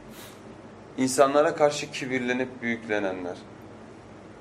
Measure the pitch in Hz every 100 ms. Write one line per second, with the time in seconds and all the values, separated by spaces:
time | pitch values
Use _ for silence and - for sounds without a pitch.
0 | - - - - - - - - - -
1 | 131 151 139 147 160 160 147 147 - -
2 | 131 131 123 123 123 - 117 113 110 104
3 | 98 92 90 82 - - - - - -
4 | - - - -